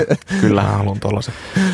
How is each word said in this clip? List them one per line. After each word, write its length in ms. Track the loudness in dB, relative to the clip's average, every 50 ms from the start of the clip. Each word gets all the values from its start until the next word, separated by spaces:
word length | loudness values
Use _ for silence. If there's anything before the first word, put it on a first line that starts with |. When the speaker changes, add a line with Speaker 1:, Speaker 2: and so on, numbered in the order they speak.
Speaker 1:
<laughs> 400 | 2 2 0 -2 -2 -4 -2 2
Kyllä. 220 | 2 4 4 4
Speaker 2:
Mä 60 | 2 2
haluan 320 | 2 0 0 0 -2 -2
tollasen. 340 | -2 -2 -2 -4 -4 -6 -10 -12 -14 -4 -2
Speaker 1:
Kyllä. 180 | 0 0 0